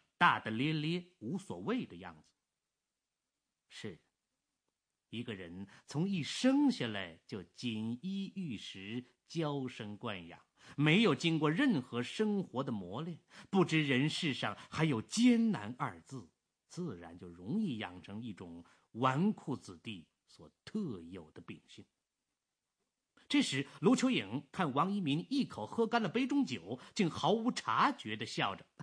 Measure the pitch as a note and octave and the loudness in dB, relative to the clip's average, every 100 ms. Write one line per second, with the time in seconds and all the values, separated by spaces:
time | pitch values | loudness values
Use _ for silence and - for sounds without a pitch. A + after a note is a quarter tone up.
0 | _ _ F3 A2+ A2+ A2 D3 D#3 D3+ F3 | _ _ 6 6 0 -2 0 0 -2 -4
1 | F3 _ G#2+ G3 - F2 A2 B3 - F2 | -6 _ -6 -6 -8 -8 -4 -4 -6 -10
2 | F#2 D#2 _ _ _ _ _ _ _ _ | -14 -16 _ _ _ _ _ _ _ _
3 | _ _ _ _ _ _ _ - G#2+ E2+ | _ _ _ _ _ _ _ -12 -12 -12
4 | _ _ _ _ _ _ _ _ _ _ | _ _ _ _ _ _ _ _ _ _
5 | _ A2 A#2+ G2+ F2 F2 G2 - - C#3+ | _ -10 -8 -8 -10 -12 -12 -16 -8 -4
6 | F#3+ F#3+ - - B3+ C4+ D4 A#3+ A#2+ G2+ | -2 -2 -4 0 2 4 4 2 -2 -4
7 | F2+ D#2+ - G#2 F2 - B2 A2 A2+ A#2+ | -6 -10 -10 -10 -10 -8 -4 -4 -4 -4
8 | F#3 G3 G3 G3 E3+ G2+ - F#2+ G2 A#2 | -6 -6 -6 -8 -8 -8 -10 -12 -8 -8
9 | B2 _ _ D#3+ D3+ C#3+ B2+ - G#2+ G#2 | -10 _ _ -4 -2 -2 -4 -8 -10 -8
10 | A#2+ F#2+ E2 D#2+ _ _ - - D3+ F3 | -8 -8 -10 -18 _ _ -14 2 6 8
11 | A3+ C3+ E3+ D#3+ D3+ E3+ C#4+ E3 - - | 8 4 4 4 4 4 4 2 0 -4
12 | - - G#3+ G3+ - A#2+ C3+ A2 F2 G#2+ | -4 0 0 0 -2 -4 -2 -4 -4 -8
13 | E3+ D#3 _ - - F#3+ D#3+ D#3+ D3 B2+ | -8 -10 _ -20 0 4 6 4 4 4
14 | D3+ - E3+ B2 A2+ G#2 - - D#3+ A#2 | 4 2 -2 0 -2 -4 -8 0 2 2
15 | - - B3 A#3 A3+ D3 G#2 B2+ C#3 F#2+ | 0 4 6 8 4 2 -4 -4 -6 -6
16 | - C3+ F2 _ _ _ _ - F3 F2+ | -12 -14 -14 _ _ _ _ -8 -8 -8
17 | E2+ F2 F#2 E2+ F#2 G3 G#3 A2 F#2+ F2+ | -12 -14 -14 -12 -6 -2 -2 -2 -6 -10
18 | D#2+ G#2 A#2+ F2+ F2 E2+ E2+ _ _ A2 | -12 -10 -10 -10 -12 -14 -18 _ _ 0
19 | C3 C3+ G3+ - - B2 - F2 - F#2+ | 2 4 2 0 -6 -8 -8 -14 -12 -12
20 | - _ _ - D#2 _ - A3 F#3 F#2+ | -14 _ _ -20 -20 _ -10 -6 -6 -6
21 | E2+ F#2 D#2+ - F2 F2 _ - - _ | -10 -14 -14 -18 -16 -16 _ -20 -20 _
22 | _ _ _ _ _ _ _ _ _ _ | _ _ _ _ _ _ _ _ _ _
23 | _ _ _ C#4+ - C3+ C#3 - E3+ C4 | _ _ _ 2 2 0 -4 0 4 4
24 | C4 G3+ G2 C3 - - E3 B2+ F3+ G3+ | 4 0 -2 -6 -6 -2 0 2 0 0
25 | D#3+ D3 - C#4 F#3+ - G#2+ - A3+ A#3 | 0 0 0 -2 -2 -4 -6 -2 0 2
26 | G3+ A#3 C4 C#4+ C4 A2 - B2 - - | 0 0 2 2 0 -2 -6 -10 -8 0
27 | F3 F#2+ D3 A3+ A#3 - - A2+ A#3 - | 0 2 2 4 2 -2 0 4 4 2
28 | G#2+ G#2+ A2+ - A#2 F#2+ - - | -6 -6 -4 0 0 -2 -10 -18